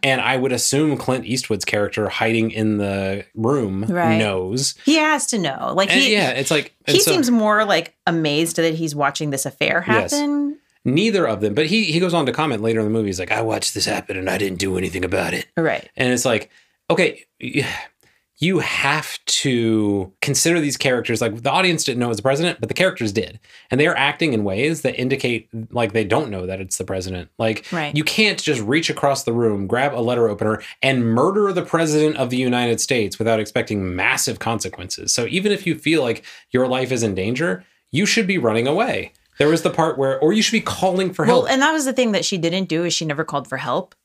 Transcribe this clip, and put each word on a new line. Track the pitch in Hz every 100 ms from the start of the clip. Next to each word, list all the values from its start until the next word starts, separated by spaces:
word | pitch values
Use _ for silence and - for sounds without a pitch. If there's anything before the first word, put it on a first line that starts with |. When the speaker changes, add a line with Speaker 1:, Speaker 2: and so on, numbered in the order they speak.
Speaker 1:
And | 139 131
I | 113 131
would | 131
assume | 123 - 139 156 127
Clint | - 127 107
Eastwood's | 131 - 104 -
character | 107 101 - 101
hiding | - 113 113 113
in | 110 110 104
the | 101 98 95 98 - -
room | 113 143 107 95
Speaker 2:
Right. | 110 175 165 160
Speaker 1:
knows. | 107 95 92 120 139 - -
Speaker 2:
He | 311
has | 302 302 -
to | 220
know. | 160 135 123 156
Like, | 196
Speaker 1:
And | 180
Speaker 2:
he, | 277
Speaker 1:
yeah, | 208 147
it's | 123 135
like, | 151 139 _ -
and | 370
Speaker 2:
he |
Speaker 1:
so | -
Speaker 2:
seems | 370 247
more, | 240 214 208 208
like, | 170 165 _ -
amazed | 165 156 147 165 165
that | 165 160
he's | 160 147
watching | 143 147 151
this | 135 135
affair | - - 170 196
Speaker 1:
Yes. | 220 -
Speaker 2:
happen. | 285 294 285 285 302 _ _ 127
Speaker 1:
Neither | 143 220 196 143
of | 101
them. | 104
But | 104 151
he, | 220 190
he | 156
goes | 180
on | 170 143
to |
comment | - 156 113
later | 113 113
in | 107
the |
movie. | 110 104
He's | 92
like, | 90
"I | 110
watched | 113 107 -
this | 101 113
happen | 107 - 95
and | 92
I | 92
didn't | 98 90
do | 95 92
anything | 92 90
about | 90 92 85
it." | 90 - -
Speaker 2:
Right. | 160 98 - -
Speaker 1:
And | 127
it's | 123
like, | 127 110 - _ _ _ -
okay, | 170 170 - - _
y-, | 123 143 - - - _ _ _ _ -
you | 165 185
have | 131 - 139 151 - - -
to | - 143 120 113 110 104 101 92 -
consider | - 135 165 170
these | 147 131
characters. | 139 123 113 113
Like, | 117 110
the | 131
audience | 156 185 160
didn't | - 120
know | 120
it |
was | 110
the |
president, | 131 139 175 -
but | -
the | -
characters | 185 - 110
did. | 101 82 104 _ - -
And | 127
they | 160
are | 131
acting | 139 147 165
in | 110
ways | 101 95 147 160
that | 127 -
indicate, | 131 135 127 117 - 113 110
like, | 120 113
they | 113
don't | 98 120 139
know | 98 90
that | 95
it's | 95 -
the | 95
president. | 95 92 92 85 -
Like, | 113 110 -
Speaker 2:
Right. | 175 147 147
Speaker 1:
you |
can't | 151 - 214 190
just | - 131
reach | 104 147 160
across | - 143 135
the | -
room, | 117 117 101 95
grab | 117 143 123
a |
letter | 117 123 113
opener, | 101 107 107 - -
and | 135 131
murder | 117 113 160 202 202
the | 180 -
president | 165 160 151 151 151
of | 127
the | 123
United | 127 123 120 113
States | - 127 101 -
without | 110 110
expecting | 104 - - 104 92 90
massive | 104 131 - 104
consequences. | - 113 95 - 90 - 104
So | - 117
even | 175 208
if | 202 175
you |
feel | 151 151 160
like | 123 113 - - -
your | 127 127
life | 127 123
is | 123
in | 113 92
danger, | 95 127 175 185 - _ _
you | 135 202
should | - 190
be | 185
running | 120 110 123
away. | 165 247 104 - _ _ -
There | 143
was | 165
the | 170
part | 170 160 131
where, | 135 135
or | 151
you | 214
should | -
be | 226
calling | - - 190 185 190
for | 185
Speaker 2:
Well, | 165 247
Speaker 1:
help. | 240
Speaker 2:
and | 269
that | 285
was | 320 269
the |
thing | 262 240
that | 196 165
she | 190
didn't | 165 185 180
do, | 160 170
is |
she | 160 160
never | 143
called | 160 143 131
for | 131
help. | 123 143 185 _